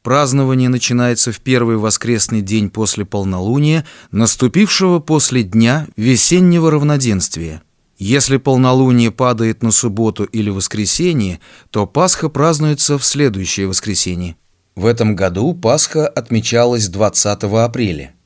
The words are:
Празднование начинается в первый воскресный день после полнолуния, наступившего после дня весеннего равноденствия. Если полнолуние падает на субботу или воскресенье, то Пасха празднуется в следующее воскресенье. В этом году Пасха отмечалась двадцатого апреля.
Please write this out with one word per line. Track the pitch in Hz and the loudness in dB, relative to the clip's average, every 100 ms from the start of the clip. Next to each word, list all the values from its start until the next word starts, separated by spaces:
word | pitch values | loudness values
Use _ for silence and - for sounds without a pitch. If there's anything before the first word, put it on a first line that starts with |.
Празднование | - 135 143 139 135 131 127 | 0 0 2 2 2 2 0
начинается | 123 - 123 123 117 - | 0 0 0 0 0 -2
в | 107 | -4
первый | - 127 117 113 | 0 0 2 0
воскресный | 110 - 117 117 - 113 | 0 -2 -2 -2 0 -2
день | 95 110 101 | -2 -2 -2
после | 110 107 - | -2 -4 -4
полнолуния, | 98 104 98 92 95 135 147 160 156 - - | -6 -4 -4 -2 -2 0 2 0 -2 -16 -6
наступившего | 101 113 - 127 156 214 - 190 175 | 0 0 2 0 2 2 2 2 0
после | 151 156 - 127 | 2 0 2 0
дня | 101 110 117 147 151 - | 0 2 2 2 -4 -4
весеннего | 113 123 - 180 180 170 160 | 0 2 2 4 4 4 2
равноденствия. | 151 147 147 127 98 - - 82 80 _ _ _ _ | 2 2 0 0 -2 -2 -8 -10 -12 _ _ _ _
Если | 98 139 135 135 | 0 0 2 0
полнолуние | 135 127 127 131 131 123 117 | 2 2 4 4 4 4 2
падает | - 127 117 113 107 | 0 -2 0 -2 -2
на | 117 | -2
субботу | 104 120 101 110 - | 0 -2 0 -2 -2
или | 101 110 104 | -6 -4 -4
воскресенье, | 98 - 107 101 - 175 156 98 87 - - _ | -4 -6 -4 -4 -2 0 0 -2 -6 -14 -20 _
то | 110 101 | -4 -2
Пасха | 139 180 - 160 | 0 0 0 -4
празднуется | - 165 156 151 147 - 143 | 0 0 2 0 0 0 0
в | |
следующее | - 139 143 98 92 - 98 | -2 0 0 0 -6 -4 -2
воскресенье. | 92 - 95 - 87 90 80 _ _ _ - | -4 -4 -4 -4 -4 -8 -10 _ _ _ -2
В | 104 | 0
этом | 117 110 | 2 0
году | 98 95 87 131 | 2 -2 0 -2
Пасха | 175 113 147 - 156 151 | 0 0 0 0 -2 -2
отмечалась | - 113 113 113 117 120 120 104 | -4 -2 -2 0 2 2 0 -4
двадцатого | 92 104 - 104 101 104 110 | 0 0 0 -2 -2 -2 0
апреля. | 117 120 110 78 67 _ | 0 0 -2 -4 -10 _